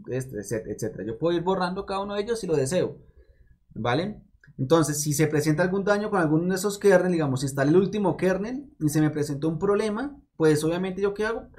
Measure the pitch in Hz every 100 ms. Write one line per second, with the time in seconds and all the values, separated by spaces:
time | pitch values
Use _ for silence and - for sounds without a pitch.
0 | - 127 131 104 98 110 - 107 110 -
1 | 101 113 160 175 170 185 180 190 196 196
2 | 202 202 208 226 175 151 131 180 127 -
3 | - - - _ _ _ _ - 120 127
4 | 196 214 - _ - - 131 165 151 147
5 | 151 147 151 151 151 156 180 196 196 202
6 | 208 202 156 156 180 185 202 196 202 180
7 | 180 170 143 127 139 139 139 175 190 214
8 | 190 151 180 185 214 262 - - 151 156
9 | 151 151 139 135 160 160 196 208 220 208
10 | 285 - _ - 160 147 156 175 190 185
11 | 202 202 220 247 -